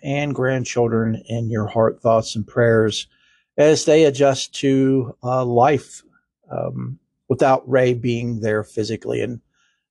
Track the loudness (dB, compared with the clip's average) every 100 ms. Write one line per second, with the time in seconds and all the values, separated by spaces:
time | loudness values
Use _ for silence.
0 | -6 -4 -4 -2 -2 -2 -4 -2 0 0
1 | -2 -4 -6 -8 -4 -4 -2 0 0 0
2 | 0 2 0 -6 -6 0 2 4 2 -2
3 | -10 _ _ _ _ 2 4 4 4 4
4 | 4 4 2 2 -4 -4 0 2 2 0
5 | -2 -8 -4 -2 0 4 4 2 -2 -16
6 | _ _ _ _ _ -8 -8 -8 -10 -12
7 | _ _ -6 0 2 0 0 2 2 0
8 | -2 -4 -4 -6 -2 -2 -4 -6 -6 -6
9 | -6 -4 -6 -8 -16 _ _ _ _